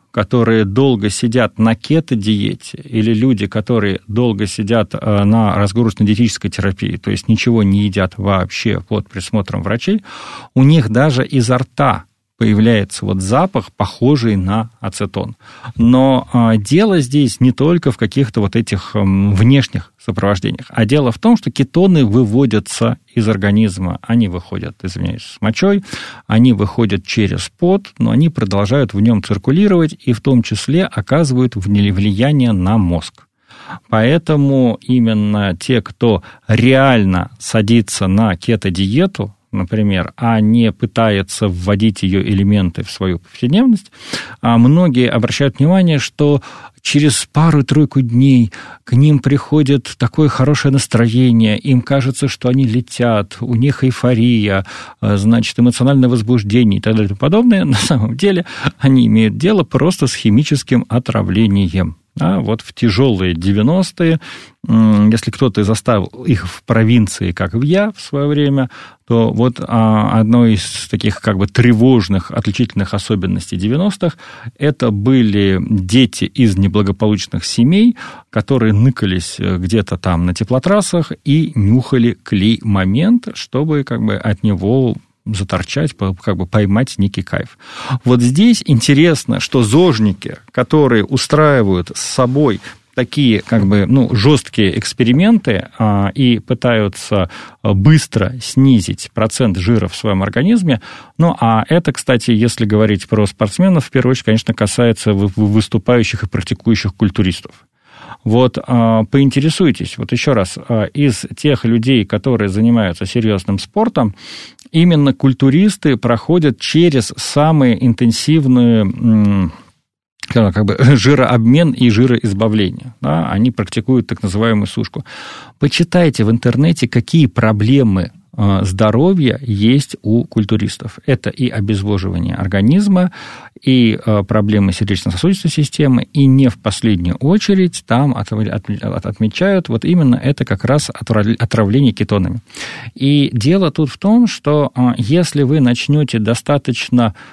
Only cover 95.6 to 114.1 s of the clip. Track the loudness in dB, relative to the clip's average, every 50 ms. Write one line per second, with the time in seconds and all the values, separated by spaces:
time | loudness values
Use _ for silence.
95.6 | -6 -8 _ -2 0 0 0 0 -2 -2 -2 0 0 2 0 0 -2 -6 -6 -2
96.6 | 0 0 0 2 0 -2 -4 -8 -8 -4 -2 -2 -2 -2 -6 -16 -20 -20 -20 _
97.6 | -4 -2 0 2 4 4 4 4 2 -2 -4 -4 -4 -4 -6 -10 -12 -4 0 2
98.6 | 4 4 4 4 2 -2 -6 -8 -10 -10 -4 -4 -4 -2 -2 -2 -2 0 0 -2
99.6 | 0 0 0 0 0 -4 -8 -6 -4 -2 -2 0 -2 -2 -2 -2 0 2 2 2
100.6 | 2 0 -2 -2 -4 -12 -20 -20 -20 -16 _ 0 0 0 0 0 0 2 2 2
101.6 | 0 0 0 0 0 -2 -6 -6 -2 -2 -2 0 0 0 0 2 2 0 0 -2
102.6 | -2 0 2 2 2 2 0 -2 -2 -2 -2 0 0 -2 -2 -2 -4 -4 0 0
103.6 | 2 2 2 0 0 0 -2 0 2 2 0 0 0 0 0 0 0 -4 -4 -2
104.6 | -2 -2 0 0 2 0 0 0 0 -2 0 0 0 -2 0 0 0 2 2 0
105.6 | 0 0 -4 -4 0 2 2 2 2 0 -4 -6 -8 -6 -6 -6 -6 -6 -8 -6
106.6 | -2 -2 -2 -2 -2 -6 -4 -2 -2 -2 0 0 -2 -2 -2 -6 -10 -20 -20 _
107.6 | _ _ _ _ _ _ _ -20 -20 -20 -20 -10 -4 0 2 2 2 2 0 -4
108.6 | -6 -2 0 2 2 2 2 2 0 0 2 2 2 2 2 0 0 0 0 2
109.6 | 0 0 0 -2 -6 -10 -8 -10 -8 -4 -4 -2 0 0 0 0 0 -2 -6 -14
110.6 | -6 -4 -2 -2 -2 -4 -2 0 0 0 0 -2 -8 -12 -12 -4 -2 -2 -2 0
111.6 | 0 0 0 0 2 2 2 0 0 0 -4 -4 -2 -2 0 0 0 -2 0 0
112.6 | 2 2 4 2 2 0 -4 -6 -8 -4 -4 -2 0 0 0 -2 -2 -4 -4 -4
113.6 | -4 -4 -2 -2 -2 0 0 0 -2 -2